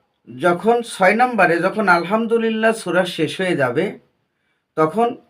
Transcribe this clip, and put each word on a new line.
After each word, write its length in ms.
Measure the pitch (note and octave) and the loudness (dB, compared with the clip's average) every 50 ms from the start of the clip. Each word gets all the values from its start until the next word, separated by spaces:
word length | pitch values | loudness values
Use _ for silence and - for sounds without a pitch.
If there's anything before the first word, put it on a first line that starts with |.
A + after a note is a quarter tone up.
| _ _ _ _ _ - B2 B2+ | _ _ _ _ _ -20 -12 -2
যখন 420 | D3+ F3 F3 F3 F3+ A3 A#3 A#3+ | 0 0 0 2 2 0 0 0
ছয় 320 | A#3 - - - F#3+ F#3+ G#3 | -2 -6 -2 2 2 2 4
নাম্বারে 440 | A3+ B3+ B3+ A#3+ G#3 F3+ F3 E3+ E3+ | 4 2 0 2 2 2 2 2 0
যখন 300 | E3+ F#3+ F#3 G#3+ G#3 F#3+ | 0 -2 -2 0 2 2
আলহামদুলিল্লাহ 840 | F3 E3+ E3+ F3 G#3 A3+ A#3 G#3+ A3+ A3+ A3 A3+ A3 A3 A3 A3+ | 2 2 2 0 -2 -2 0 0 0 0 0 -2 -2 0 0 0
সূরা 320 | G#3+ A3 - F3+ E3 F3+ F#3 | 0 -2 -6 -2 0 0 -2
শেষ 360 | F3 - - D#3 C#3 - - | -2 -2 -4 -4 -4 -2 -4
হয়ে 160 | F#3+ F3+ D#3+ | -2 -2 0
যাবে, 420 | C#3+ C3+ B2 A#2+ D3+ F#3 G#3 - - _ _ _ _ _ _ _ _ _ _ _ _ _ _ _ | 0 0 0 0 -2 -2 -2 -6 -10 _ _ _ _ _ _ _ _ _ _ _ _ _ _ _
তখন 400 | D#3+ D#3 D#3 D#3+ A3 A#3+ A#3+ - - _ | 0 0 0 2 0 -2 -2 -2 -8 _